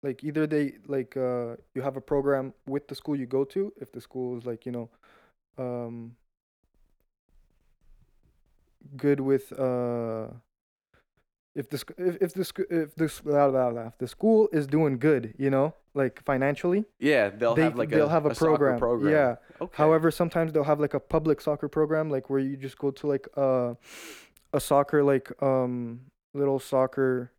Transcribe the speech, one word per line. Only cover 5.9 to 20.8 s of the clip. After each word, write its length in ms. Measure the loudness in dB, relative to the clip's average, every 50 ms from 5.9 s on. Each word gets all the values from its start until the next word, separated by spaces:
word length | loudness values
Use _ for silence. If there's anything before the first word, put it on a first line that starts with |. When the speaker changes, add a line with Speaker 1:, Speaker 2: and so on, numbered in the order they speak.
| -12 -14 -14 -16 -18 _ _ _ _ _ _ _ _ _ _ _ _ _ _ _ _ _ _ _ _ _ _ _ _ -20 _ _ _ _ _ _ _ _ _ -20 -20 _ _ _ _ _ _ _ _ _ _ _ _ _ _ _ _ _ -20 -18 -14
Speaker 1:
good 240 | -2 0 0 2 2
with, 260 | 2 0 0 0 0 -6 -8 -4 -4 -2
uh, 600 | -2 -2 -2 -4 -4 -4 -4 -6 -6 -8 -8 -10 -14 -18 _ _ _ _ _ _ _ _ _ _ _ _ _ _ _ _ _ _ _ _ _ _ _
if 100 | -12 -10 -8
the 60 | -10 -10 -10
sc-, 140 | -12 -12 -4
if, 180 | -4 -4 0 0 -2
if 60 | -2 -2 -6
the 60 | -6
sc-, 240 | -6 -4 -8 -6 -2
if 240 | -2 -4 -4 -4 -4 -4
this, 200 | -4 -4 -4 -8
blah, 280 | -4 0 2 4 4 4
blah, 220 | 4 2 0 0
blah, 160 | -2 -4 -10 -12
if 100 | -10 _
the 100 | -10 -10
school 400 | -8 0 2 4 6 6 6 4
is 160 | 2 0 0 2
doing 320 | 2 2 2 2 2 2
good, 340 | 2 2 2 2 0 -6 -8 -2
you 100 | 0 2
know, 240 | 2 2 2 0 -2 _ _ _ _
like, 260 | 0 0 0 -2 -6 -4 -2
financially, 540 | 0 2 2 0 0 0 0 0 0 0 -2 _ _ _
Speaker 2:
Yeah, 300 | 2 2 4 4 4 2
they'll 260 | 0 0 0 2 4
Speaker 1:
they, 80 | 4 2
Speaker 2:
have, 140 | 2 2 0
like, 80 | -2 0
Speaker 1:
they'll 240 | 2 2 2 4 2
Speaker 2:
a, 40 | 2
Speaker 1:
have 100 | 2 0
a 20 |
Speaker 2:
a 60 | 0
soccer 220 | 2 2 2 4 4
Speaker 1:
program. 220 | 4 2 2 2
Speaker 2:
program. 320 | 0 0 0 2 2 2
Speaker 1:
Yeah. 240 | 4 4 4 2 0 -2 _ _ -12 -10
Speaker 2:
Okay. 180 | -10 -10 0 2
Speaker 1:
However, 300 | 4 6 6 6 4 2
sometimes 400 | 2 2 -2 -2 0 -2 -2 0 0
they'll 180 | 0 2 2 2
have, 80 | 0